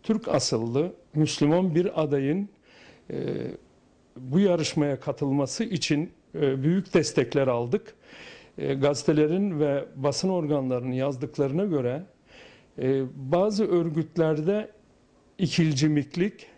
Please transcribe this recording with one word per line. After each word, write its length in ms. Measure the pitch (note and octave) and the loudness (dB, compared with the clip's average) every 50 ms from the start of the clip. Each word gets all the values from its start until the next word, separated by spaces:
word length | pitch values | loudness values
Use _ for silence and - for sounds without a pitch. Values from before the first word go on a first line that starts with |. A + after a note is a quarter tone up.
| _ | _
Türk 240 | - A3 - - | -2 -2 -2 0
asıllı 640 | - D3+ C#3 - - - A2+ A2+ A#2 A#2 C#3 D#3+ F3+ - - - _ - | 0 0 0 2 0 0 -2 -2 0 0 0 -2 -2 -4 -14 -20 _ 0
Müslüman 600 | D3+ D#3 D3 - - C#3+ D3 D#3 F3 F#3 F#3 D3+ | 0 0 0 2 2 4 4 4 4 4 2 2
bir 280 | E3+ F3+ F3 - E3 D#3 | 2 0 0 0 -2 0
adayın, 460 | D3 C#3+ C#3 C3+ C#3 D#3 G3 G3+ G3+ _ _ _ _ - - - - - - _ - - | 0 0 0 0 0 -2 -2 -4 -6 _ _ _ _ -20 -20 -20 -20 -20 -20 _ -10 -8
e, 40 | - - - A#2+ A#2+ - - - - - _ _ _ _ _ _ _ _ _ _ | -6 -6 -4 -6 -6 -6 -8 -10 -12 -18 _ _ _ _ _ _ _ _ _ _
bu 220 | B2+ C3 B2+ C3+ F#3 | -16 -8 0 2 4
yarışmaya 600 | G3+ F#3+ F3 E3 D3+ - - D#3+ D3 C#3+ C3+ B2 | 4 4 4 2 0 -2 0 0 0 0 -2 -4
katılması 640 | - D3 C3+ - D3 C#3 C3+ C#3+ C#3 B2+ - - A#3 | -4 -8 -4 -4 -2 -2 0 0 -2 -2 -4 -6 -6
için, 480 | A#3 G3 C#3+ - - D3+ C#3+ E3 F3+ - _ _ _ - | -4 -4 -6 -2 0 0 0 -2 -6 -10 _ _ _ -4
e, 280 | D#3+ D3+ C3+ C3+ C3+ C3 | -2 0 0 0 0 0
büyük 300 | D#3 F3 G3 - - - | 2 2 0 -2 0 0
destekler 540 | F3+ C#3+ - - F3 E3+ E3+ - D3 C3+ | 0 0 2 0 0 0 0 0 0 2
aldık. 460 | C3 B2 A#2 B2 A#2+ B2+ G#3+ - - - _ _ - - - - - - - - - _ | 2 0 -2 -2 -2 -4 -4 -4 -8 -20 _ _ -20 -20 -20 -20 -20 -20 -20 -20 -20 _
E, 160 | - C#3 C#3 C#3 | -6 -4 -4 0
gazetelerin 880 | C3+ C3+ C#3+ D3 C#3+ - - D#3 D3+ D3+ D3+ E3 F#3+ G3+ G3+ E3+ D3 | 2 2 0 0 2 0 2 4 4 4 4 2 0 0 0 0 0
ve 260 | D3+ C#3+ C#3 C#3 C3+ - - | 0 0 0 -2 -4 -8 -10
basın 340 | C#3 C3+ D3 C3+ - - F#3+ | -2 -2 -2 0 0 0 0
organlarının 640 | F#3+ F3 D#3 C#3+ D3+ C#3 C3+ B2+ B2+ B2 B2 C3 | 0 0 0 0 0 0 0 0 -2 -2 -2 -4
yazdıklarına 720 | B2+ B2+ C3 C#3+ C#3 B2 C#3+ C#3+ - - C#3+ C3+ C3+ E3+ G3+ | -2 -2 -2 -2 -2 -4 -8 -8 -2 -2 -2 0 0 -2 -2
göre, 380 | G#3 D#3+ C#3 A#2+ A#2+ B2+ D#3 F#3 - _ _ _ _ - - - - - - _ _ _ - | 0 -2 -2 -2 -2 -4 -6 -10 -14 _ _ _ _ -20 -20 -20 -20 -20 -20 _ _ _ -4
e, 220 | C3+ C3 C3+ C3+ C3 B2+ D3+ | 0 0 0 0 -2 -4 -8
bazı 500 | C#3+ C3+ C3 E3 F3 G3 G#3+ G#3+ G3 A3 | -10 -2 0 2 2 2 2 2 0 0
örgütlerde 1040 | - E3+ F3 E3 E3 D3+ D#3+ D#3 D#3+ - F3+ D#3+ D#3 D#3 D3+ D3+ F3 G3+ G#3+ G#3+ - - _ _ _ _ _ _ _ _ _ _ _ _ | 2 2 2 2 0 -2 -2 -4 -2 0 0 2 2 2 0 0 0 -2 -2 -4 -8 -16 _ _ _ _ _ _ _ _ _ _ _ _
ikilcimiklik 1120 | - G3 C#3 - - E3 D#3 D3 B2+ D3+ D3+ D3+ D3 C#3 - - E3+ F#3 G#3+ - - - - - | -2 -2 0 2 4 4 4 4 2 2 2 2 2 0 -2 -2 -2 -2 -2 -2 -8 -20 -20 -20